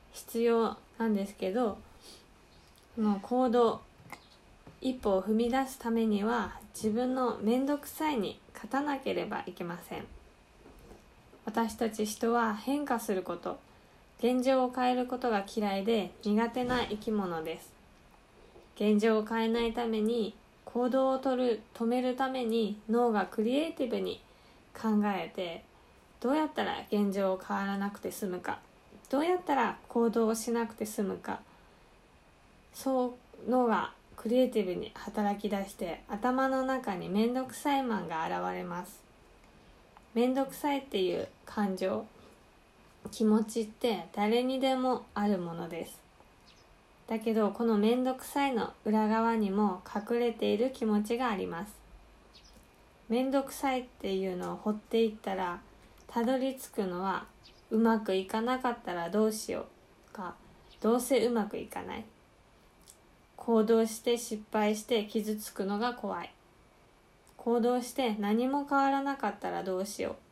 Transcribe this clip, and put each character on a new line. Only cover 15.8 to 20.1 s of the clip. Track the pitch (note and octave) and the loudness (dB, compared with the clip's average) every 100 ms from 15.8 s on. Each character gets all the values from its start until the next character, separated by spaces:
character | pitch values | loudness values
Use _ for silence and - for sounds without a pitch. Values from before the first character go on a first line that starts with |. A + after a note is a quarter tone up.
| G3 | 2
で | A3+ F3+ - | 0 0 -4
苦 | G#3 G#3 A#3 | 0 2 2
手 | B3+ | 0
な | B3 B3 - | 0 0 0
生 | G#3+ | -4
き | - | -2
物 | G#3+ F#3+ E3 | 0 0 -4
で | D#3+ E3 | -4 -8
す。 | - - - - - - - - - - - - | -12 -20 -20 -20 -20 -20 -20 -20 -20 -20 -20 0
現 | G#3 G#3 | 4 4
状 | A3+ A3 | 6 4
を | G#3+ | 2
変 | A3+ A3+ | 0 0
え | |
な | A#3 | 2
い | A#3 | 0
た | A3+ A#3 | -2 -2
め | A3 | 0
に、 | G#3+ | 2